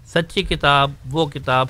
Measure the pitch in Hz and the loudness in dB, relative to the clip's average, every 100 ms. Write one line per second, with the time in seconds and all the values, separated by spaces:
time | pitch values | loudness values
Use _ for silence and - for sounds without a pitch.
0 | - 170 170 202 175 170 143 143 143 139 | -4 -2 -2 -2 -2 0 4 4 2 -2
1 | 127 151 151 143 139 131 | -8 -4 -2 -4 -2 0